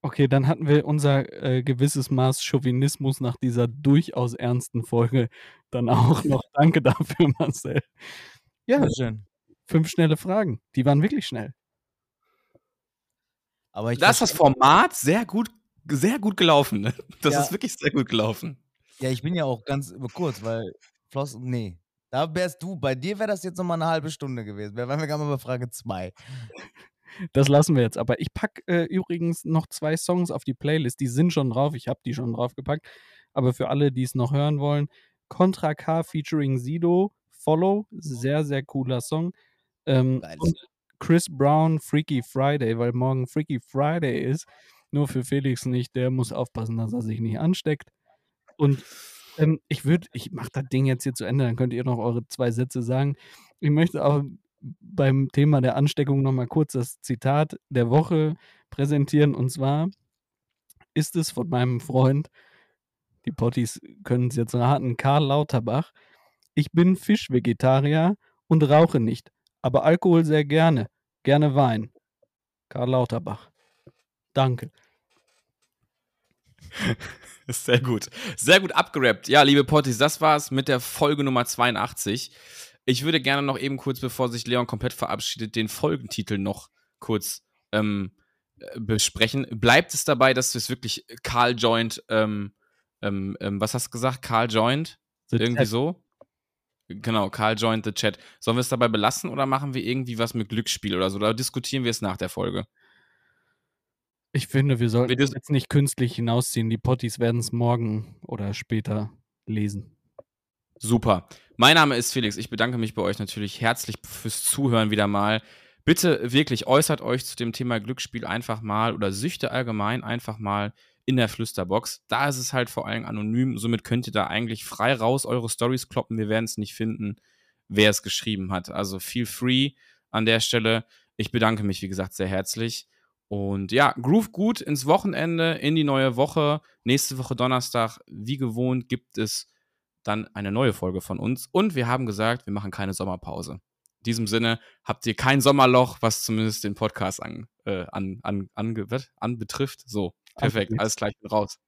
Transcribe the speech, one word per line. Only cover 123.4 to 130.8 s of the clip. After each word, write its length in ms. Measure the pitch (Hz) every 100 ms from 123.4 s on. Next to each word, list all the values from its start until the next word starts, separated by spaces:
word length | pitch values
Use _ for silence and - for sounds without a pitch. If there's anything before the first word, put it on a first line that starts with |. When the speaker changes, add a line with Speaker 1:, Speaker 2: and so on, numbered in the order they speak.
| 131 113
Speaker 3:
Somit 240 | 113 117
könnt 240 | - 120 117
ihr 60 |
da 160 | 110 95
eigentlich 360 | 104 117 110
frei 300 | - - 113
raus 320 | 131 113 135 -
eure 220 | 120 117
Storys 400 | - 120 127 -
kloppen. 300 | - - 113
Wir 100 | 107
werden's 280 | 110 113 -
nicht 180 | 104
finden, 420 | - 113 110 104 101 _ _ _ _ _
wer 240 | 101 107
es 120 | 101
geschrieben 480 | 101 - - 104 92
hat. 180 | 92 90
Also 300 | - 98 95
feel 260 | - 123 113
free 460 | - 123 127 139 _ _ _ _
an 120 | 110
der 140 | 110 113
Stelle. 460 | - 120 110 113